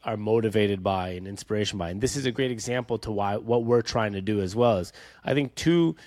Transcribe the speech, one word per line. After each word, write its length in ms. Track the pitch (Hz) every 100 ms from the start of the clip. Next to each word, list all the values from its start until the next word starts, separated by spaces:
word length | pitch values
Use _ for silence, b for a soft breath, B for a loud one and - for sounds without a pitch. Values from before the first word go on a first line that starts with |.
| 117
are 100 | 110
motivated 640 | 107 113 110 107 101 98
by 280 | 95 95 92
and 180 | 90 95
inspiration 500 | 101 - 107 101 101
by. 120 | 85
And 100 | 98
this 160 | 127 139
is 100 | 131
a 60 |
great 200 | 113 127
example 460 | 113 120 123 113 113
to 120 | 113
why, 240 | 104 101 104
what 300 | 110 120 117
we're 160 | 120
trying 320 | - 117 107
to 80 | 98
do 180 | 95 104
as 160 | 92 110
well 220 | 120 98
is, 160 | 85 B B B -
I 80 |
think 220 | 139 131 -
two 420 | 165 170 165 156